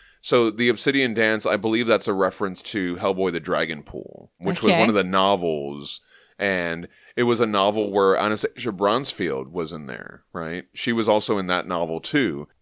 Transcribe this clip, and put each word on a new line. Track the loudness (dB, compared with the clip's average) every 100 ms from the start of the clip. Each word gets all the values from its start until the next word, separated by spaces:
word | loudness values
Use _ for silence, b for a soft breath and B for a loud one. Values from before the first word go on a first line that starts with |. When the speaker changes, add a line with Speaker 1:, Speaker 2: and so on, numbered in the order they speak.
| b b
Speaker 1:
So | 0 2 2
the | 2 0
Obsidian | 2 0 0 0
Dance, | 2 2 2 0
I | 0
believe | 0 0 2
that's | 2 2
a |
reference | 0 0 0 -6 -6
to | -8 -4 -4 -2
Hellboy | -2 0 0
the | -2
Dragon | -2 -2 -2 -6
Pool, | -10 -14 -14 -18 -20 _
which | -4 0
was | 2
Speaker 2:
Okay. | 4
Speaker 1:
one | 4
of | 2
the |
novels. | 2 4 4 4 0 -2 -4 -8 -10 -12 b b b -6
And | -2 -2 -2 -6 -10 b b -2
it |
was | 0 2
a | 2
novel | 2 2 2 0
where | 4 4 4
Anastasia | 2 0 -4 -4 -8
Bronzefield | 0 2 2 -2 -4 -2 -2 -6
was | -6 -6
in | -8 -12
there, | -12 -14 -18 _
right? | -10 -8 -8 -12
She | -6 -2
was | 0 4
also | 2 2 -2
in | 0
that | -2 0
novel, | -2 -2 -4
too. | -2 0 0 -2 -10 _